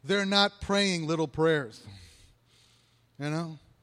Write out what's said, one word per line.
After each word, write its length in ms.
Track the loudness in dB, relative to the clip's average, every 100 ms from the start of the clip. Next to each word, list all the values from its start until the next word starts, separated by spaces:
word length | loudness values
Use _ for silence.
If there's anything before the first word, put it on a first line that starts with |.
they're 220 | -2 -2 2
not 360 | 4 2 0
praying 440 | -2 0 0 -2 -2
little 220 | -2 -2
prayers. 560 | 2 2 2 -2 -14 -20 -20 -20 -20 -20 _ _ _ _ _ _ _ _ -10
You 100 | -6
know? 300 | -6 -8 -12 _ _